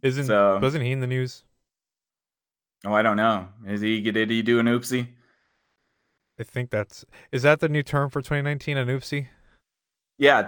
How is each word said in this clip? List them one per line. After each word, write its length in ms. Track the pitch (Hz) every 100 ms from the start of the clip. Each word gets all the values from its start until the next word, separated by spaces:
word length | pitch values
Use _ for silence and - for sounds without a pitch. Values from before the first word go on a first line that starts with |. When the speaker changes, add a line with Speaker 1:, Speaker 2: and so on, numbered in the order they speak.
Speaker 1:
Isn't, 220 | 135 131 135
Speaker 2:
so 320 | 104 101 98
Speaker 1:
wasn't 220 | 131 151 123
he 60 |
in 80 | 135
the 80 | 127
news? 360 | 127 127 - _ _ _ _ _ _ _ _ _ _ _ _ _ _ 101
Speaker 2:
Oh, 80 |
I 80 | 104
don't 160 | 110 104
know. 300 | 113 104 92 107 101
Is 140 | 101
he, 180 | 107 110
did 280 | 107 110 110
he 120 | 113
do 180 | 110 120
an 60 | 117
oopsie? 400 | 120 - 127 123 _ _ _ _ _ _ _ _ _ _ _ _ -
Speaker 1:
I 40 |
think 260 | 117 127 123
that's, 360 | 104 101 - - - _
is 120 | 135
that 160 | 139 156
the 100 | 160
new 140 | 151
term 260 | 139 147 139
for 120 | 147
twenty 200 | - 143
nineteen, 360 | 143 143 - 139
an 100 | 123
oopsie? 400 | 135 - 143 131 _ _ _ _ _ _ _ _ _
Speaker 2:
Yeah, 260 | 143 127